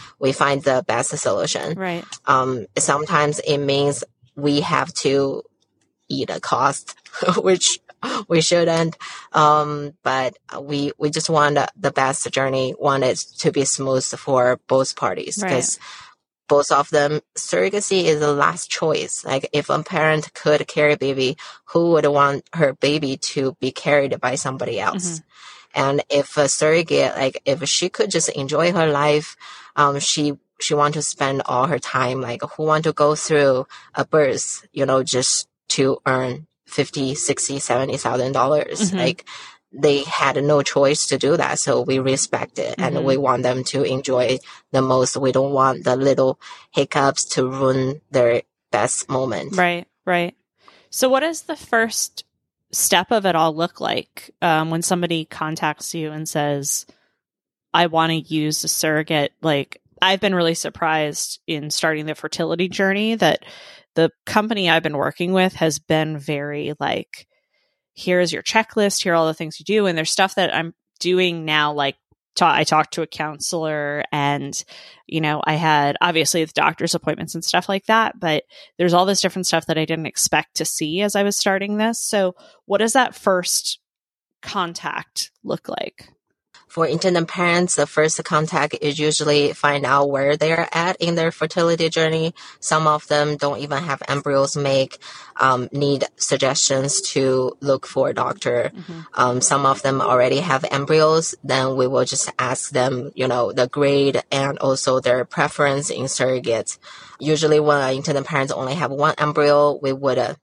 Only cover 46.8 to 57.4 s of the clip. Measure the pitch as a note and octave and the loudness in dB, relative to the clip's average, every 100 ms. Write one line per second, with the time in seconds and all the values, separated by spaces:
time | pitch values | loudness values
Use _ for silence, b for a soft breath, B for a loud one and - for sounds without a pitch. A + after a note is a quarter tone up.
46.8 | C#3 D3+ C#3 C#3 - - C3 C3+ C3+ C3 | 0 2 2 0 -4 -2 -2 0 0 2
47.8 | C3 D3+ _ C3+ A#2+ A#2 - _ _ A2+ | 0 -4 _ 2 2 2 -2 _ _ -2
48.8 | B2 - - C3 C3 G2+ C#3 F#3 F3 F3 | 0 -2 -4 -2 -2 -4 -4 0 0 0
49.8 | F3+ _ - F3 F3 - _ _ b b | -8 _ -2 -2 -2 -8 _ _ b b
50.8 | b - C4 C4 D#4 D#4+ - D4+ - A#3 | b -2 2 2 0 -4 -8 -12 -2 0
51.8 | A3+ - - - - _ _ _ _ - | 0 -2 -6 -8 -18 _ _ _ _ -4
52.8 | - F#3 F#3+ A3+ G3 E3 D#3+ D#3 E3+ - | 2 2 2 0 2 2 2 0 -4 -4
53.8 | - - - - - _ F3+ D#3+ D#3+ E3 | -4 -4 -6 -16 -20 _ 0 2 0 -2
54.8 | F3 F3+ F3 E3+ D#3 - D#3 E3 D#3 D3+ | 0 -2 0 -4 -6 -8 -6 -2 -4 -4
55.8 | - E3+ D#3 D3+ D#3 D#3 D3 C#3+ C#3 - | -8 -8 -8 -8 -6 -2 -2 -2 -4 -6
56.8 | - b b b _ _ | -8 b b b _ _